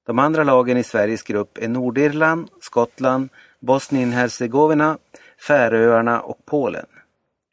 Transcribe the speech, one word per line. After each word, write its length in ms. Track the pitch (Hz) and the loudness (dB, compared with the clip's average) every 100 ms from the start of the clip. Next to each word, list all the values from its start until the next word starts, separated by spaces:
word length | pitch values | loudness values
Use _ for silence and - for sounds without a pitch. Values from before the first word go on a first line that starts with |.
| - | -6
De 120 | 117 | 0
andra 260 | 143 156 | 0 2
lagen 320 | 147 131 123 123 | 2 2 2 0
i 60 | |
Sveriges 400 | 117 113 104 110 | -2 -2 -2 -2
grupp 360 | - 104 104 - | -4 -4 -4 -8
är 100 | 113 | -6
Nordirland, 800 | 123 123 120 147 151 160 165 160 _ | -4 -2 0 0 2 0 0 -6 _
Skottland, 680 | - - 120 - 131 131 135 - _ _ | -6 -2 -2 -2 -2 0 -4 -12 _ _
Bosnien-Hercegovina, 1400 | 123 135 - 139 123 123 123 - 123 131 156 151 151 151 _ - - _ - | -2 -2 -2 -2 -2 -2 -2 -4 -4 2 2 2 0 -2 _ -20 -20 _ 0
Färöarna 760 | 147 117 113 117 113 117 117 | 2 4 4 4 4 2 -2
och 180 | - - | -4 -14
Polen. 420 | - 147 120 82 - - _ _ _ _ _ | -6 -4 -2 -6 -12 -20 _ _ _ _ _